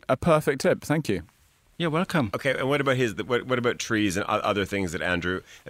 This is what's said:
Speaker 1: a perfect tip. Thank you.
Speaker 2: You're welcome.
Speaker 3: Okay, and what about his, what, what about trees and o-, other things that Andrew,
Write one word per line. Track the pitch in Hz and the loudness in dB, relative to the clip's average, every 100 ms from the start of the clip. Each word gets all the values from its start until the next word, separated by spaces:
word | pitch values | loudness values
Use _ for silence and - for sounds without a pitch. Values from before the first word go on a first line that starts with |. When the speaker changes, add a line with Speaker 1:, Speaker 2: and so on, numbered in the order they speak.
| - | 0
Speaker 1:
a | 131 | 0
perfect | - 156 151 131 | 4 2 2 0
tip. | 190 135 | 2 0
Thank | - 156 147 | 0 -2 0
you. | 92 80 _ _ _ _ - | -4 -6 _ _ _ _ -6
Speaker 2:
You're | 170 | -2
welcome. | 151 190 170 117 | -2 0 0 0
Speaker 3:
Okay, | - 139 131 | -2 -2 -2
and | 131 | 0
what | 143 | 0
about | 139 127 | 2 2
his, | 123 98 | 0 -2
what, | 107 120 123 | -2 -2 0
what | 127 | 0
about | 120 90 | 0 -2
trees | - 110 104 90 | 0 2 2 0
and | - | 0
o-, | 107 | 0
other | - 101 | 2 0
things | 95 101 92 | 0 0 -2
that | 80 | -2
Andrew, | 85 87 85 92 - - | -2 0 0 -4 -6 -20